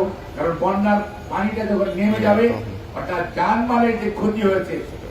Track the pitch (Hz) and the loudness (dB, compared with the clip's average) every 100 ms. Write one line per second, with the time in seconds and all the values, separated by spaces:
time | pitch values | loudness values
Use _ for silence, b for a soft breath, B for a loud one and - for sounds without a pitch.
0 | 185 - - - 165 160 185 196 208 208 | 0 -4 -10 -4 -2 0 0 2 4 2
1 | - - - 180 208 220 208 202 190 180 | 0 -10 -6 -2 -2 -2 0 0 0 2
2 | 208 214 208 214 233 - - - - - | 2 4 4 4 2 0 -6 -10 -10 -10
3 | - 180 170 214 220 226 247 240 233 202 | -6 -4 -4 0 2 2 2 2 2 2
4 | 202 - 214 214 196 185 - - - - | -2 -2 0 2 2 2 -2 -6 -8 -12
5 | - | -14